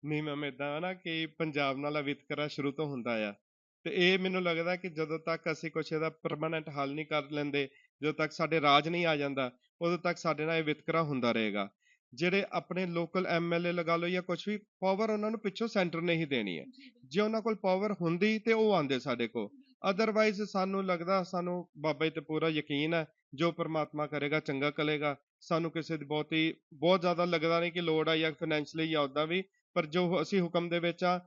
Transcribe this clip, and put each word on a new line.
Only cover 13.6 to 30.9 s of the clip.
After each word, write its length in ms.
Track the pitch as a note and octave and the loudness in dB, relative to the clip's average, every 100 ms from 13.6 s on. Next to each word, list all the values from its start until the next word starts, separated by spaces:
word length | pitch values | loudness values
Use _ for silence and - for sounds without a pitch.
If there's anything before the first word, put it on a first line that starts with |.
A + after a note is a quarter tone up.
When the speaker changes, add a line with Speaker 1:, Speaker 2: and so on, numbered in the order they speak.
| F3 | 0
Speaker 1:
ਏ 60 | |
ਲਗਾ 240 | F3 E3 E3+ | -2 0 0
ਲਓ 120 | E3+ | 0
ਜਾਂ 140 | F3+ | -2
ਕੁਛ 260 | F3+ E3+ - | -2 -4 -2
ਵੀ, 80 | G#3 | -6
ਪਾਵਰ 540 | - _ F#3+ F#3+ A3 | -8 _ 0 0 0
ਉਹਨਾਂ 200 | G#3+ G#3+ | 0 -2
ਨੂੰ 100 | A3 | -2
ਪਿੱਛੋਂ 280 | G#3 F#3+ A3+ | -4 -4 -2
ਸੈਂਟਰ 320 | G#3 F3+ E3 | 0 0 0
ਨੇ 140 | F3 | 0
ਹੀ 100 | E3 | 0
ਦੇਣੀ 340 | D#3+ C3 G2+ E2 | 2 0 0 -4
ਹੈ। 60 | |
Speaker 2:
ਜੀ, 60 | C2+ | -8
ਬਿਲਕੁਲ। 380 | - - _ C3 | -18 -20 _ -6
Speaker 1:
ਜੇ 120 | D3+ | 0
ਉਹਨਾਂ 220 | G#3+ A3 | 0 0
ਕੋਲ 120 | A3 | -2
ਪਾਵਰ 380 | G#3+ F#3+ F#3 G#3 | 0 0 2 0
ਹੁੰਦੀ 460 | G3+ E3+ E3+ G#3+ A3 | 0 0 2 2 2
ਤੇ 140 | G#3+ | 2
ਉਹ 200 | A3 G#3+ | 4 4
ਆਉਂਦੇ 260 | F#3+ C#3 C3 | 4 2 0
ਸਾਡੇ 300 | C#3 A#2+ A#2 | 0 -2 -2
ਕੋਲ। 200 | A#2 G#2 | -2 -6
Speaker 2:
ਬਿਲਕੁਲ। 440 | - - _ F#3 | -8 -20 _ -2
Speaker 1:
Otherwise 520 | F#3+ A3 G#3+ G#3+ G3+ G#3 | 0 2 4 2 2 -4
ਸਾਨੂੰ 380 | G3 F#3+ G3 | -2 0 0
ਲੱਗਦਾ, 380 | F#3+ F3 E3+ F#3+ | 0 -2 0 0
ਸਾਨੂੰ 460 | F3 F3+ F3 F3+ E3+ - | 0 -4 -4 -4 -8 -4
ਬਾਬਾ 260 | D3+ C#3 | -2 0
ਜੀ 60 | D#3+ | -2
ਤੇ 100 | D#3 | -2
ਪੂਰਾ 280 | D3 D#3 E3 | -4 0 0
ਯਕੀਨ 460 | D3+ C#3+ C#3+ D#3 | 0 -2 -2 0
ਹੈ, 120 | E3 D#3 _ _ | 0 -2 _ _
ਜੋ 180 | C3+ E3+ | 0 0
ਪ੍ਰਮਾਤਮਾ 540 | E3 D#3+ D#3+ D3 D3 D3 | 0 -2 -2 -2 -4 -4
ਕਰੇਗਾ 340 | C#3+ C#3+ D#3 | -2 0 0
ਚੰਗਾ 300 | D3+ C3+ D3 | 0 -2 -2
ਕਰੇਗਾ। 460 | D3 D3+ D3+ D3 C#3 _ _ | 0 -2 0 -2 -4 _ _
ਸਾਨੂੰ 300 | - E3 E3 | -2 0 0
ਕਿਸੇ 260 | E3 D3+ D#3+ | -4 -4 -6
ਦੀ 80 | |
ਬਹੁਤੀ, 500 | C#3+ D3+ D3+ D#3+ D#3+ - _ | -2 -2 0 0 0 -2 _
ਬਹੁਤ 260 | D3+ D#3 F#3 | 0 4 4
ਜ਼ਿਆਦਾ 240 | F3 E3+ | 4 2
ਲੱਗਦਾ 360 | F3 E3+ D#3+ E3+ | 2 2 2 2
ਨਹੀਂ 120 | E3+ | 2
ਕਿ 80 | E3+ | 0
ਲੋੜ 280 | E3+ D#3+ D#3 | 2 2 4
ਆ 80 | D#3+ | 2
ਜਾਂ 160 | D#3+ | 2
ਫਾਈਨੈਂਸ਼ੀਅਲੀ 580 | D3+ E3 D3+ C#3+ D#3+ D#3+ | -2 -2 0 -2 -2 0
ਜਾਂ 100 | D#3 | 2
ਉੱਦਾਂ 260 | C#3+ C#3 D#3 | 0 0 0
ਵੀ, 180 | F3+ F#3+ _ _ | 0 -4 _ _
ਪਰ 120 | F3+ D#3+ | -4 0
ਜੋ 360 | D#3+ F3+ F3 | 2 2 2
ਅਸੀਂ 180 | D3+ G3+ | 2 2
ਹੁਕਮ 280 | E3+ F3 E3+ | 2 0 0
ਦੇ 100 | E3+ | 0
ਵਿੱਚ 260 | E3+ | 0